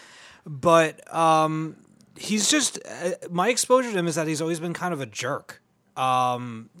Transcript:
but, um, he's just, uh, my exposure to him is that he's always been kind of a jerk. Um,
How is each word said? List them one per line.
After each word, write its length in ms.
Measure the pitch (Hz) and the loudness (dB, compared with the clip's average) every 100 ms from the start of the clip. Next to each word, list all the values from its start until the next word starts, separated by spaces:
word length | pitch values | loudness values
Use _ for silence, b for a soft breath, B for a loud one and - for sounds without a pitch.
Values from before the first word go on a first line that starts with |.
| B B B B | B B B B
but, 680 | - 143 170 165 156 147 - | -16 -2 4 6 4 0 -8
um, 640 | 160 165 156 156 156 160 - - _ _ - | 2 4 4 4 0 -4 -10 -20 _ _ -14
he's 320 | - 214 196 | -4 0 2
just, 280 | 302 254 - - | 2 0 -4 -14
uh, 220 | 117 175 180 160 | -6 -6 -6 -6
my 180 | 175 202 | -2 0
exposure 420 | 254 - 254 247 | 2 4 4 4
to 60 | 202 | 0
him 80 | 170 | 0
is 80 | 156 | -2
that 100 | 156 | -2
he's 140 | 151 | -2
always 160 | 160 170 | -2 -4
been 120 | 175 | -6
kind 180 | - 180 | -6 -4
of 80 | 156 | -4
a 60 | 127 | -8
jerk. 560 | 101 147 131 - - _ _ _ - | -6 -6 -6 -8 -20 _ _ _ -4
Um, 720 | 131 127 127 123 123 113 113 170 | 0 2 2 -2 -6 -12 -16 -18